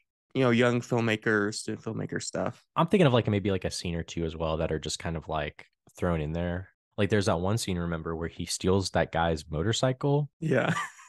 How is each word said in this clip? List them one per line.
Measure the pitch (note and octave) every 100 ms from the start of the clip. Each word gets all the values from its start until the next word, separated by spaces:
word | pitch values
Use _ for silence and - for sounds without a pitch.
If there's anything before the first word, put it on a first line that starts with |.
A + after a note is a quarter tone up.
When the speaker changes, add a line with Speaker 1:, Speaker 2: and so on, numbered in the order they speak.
| _ _ _
Speaker 1:
You | C3
know, | B2+
young | A#2 B2 A#2+
filmmaker, | - A#2+ A2+ G#2+ A#2 G#2+ G2+
student | - - A2
filmmaker | A2 G#2+ G#2 -
stuff. | - E2+ F#2+ - _
Speaker 2:
I'm | - E3
thinking | G3+ D3
of, |
like, | A#2+ G#2+
maybe, | G#2 G2
like, | F#2+
a | E2+
scene | - F2+
or | E2+
two | D#2+ F2
as | D#2+ D#2+
well | D#2+ D#2+
that | D#2+
are | D#2
just | D2+ -
kind | F2 D#2+
of, | D#2
like, | D#2 D2 - - _ _ -
thrown | F2+ E2
in | D2+
there. | E2+ F2 F2+ F#2 _ _ -
Like, | G2+
there's | G#2+ G2
that | E2+
one | F#2+ A2+
scene, | - F2
remember, | E2+ E2 D#2+ E2
where | E2
he | - F2
steals | - F#2 G2 F#2
that | F2+ D#2+
guy's | D#2+ E2+ D#2+ D#2
motorcycle? | D#2 G2 A2+ C3 C3 C#3+ C#3+ C#3+ -
Speaker 1:
Yeah. | D#3+ B2+ - -
<laughs> | - -